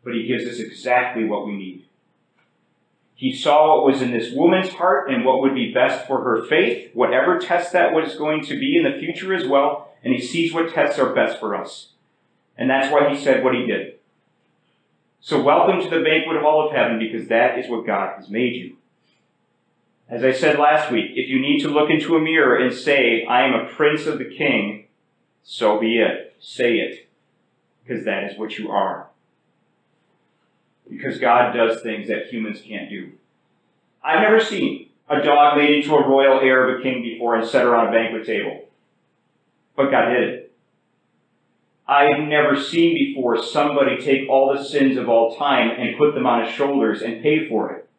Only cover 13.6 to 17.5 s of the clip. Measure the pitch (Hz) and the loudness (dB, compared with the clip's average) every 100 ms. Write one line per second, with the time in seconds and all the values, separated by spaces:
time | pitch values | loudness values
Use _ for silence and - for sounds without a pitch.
13.6 | - - - - _ _ _ _ _ _ | -2 -4 -6 -16 _ _ _ _ _ _
14.6 | _ _ _ _ _ _ - 143 127 - | _ _ _ _ _ _ -4 0 2 4
15.6 | - 180 - 160 156 160 165 160 147 156 | 4 2 -2 -2 0 0 -2 0 2 2
16.6 | 151 131 117 110 110 113 92 113 123 | 0 0 0 -2 -4 -8 -2 2 2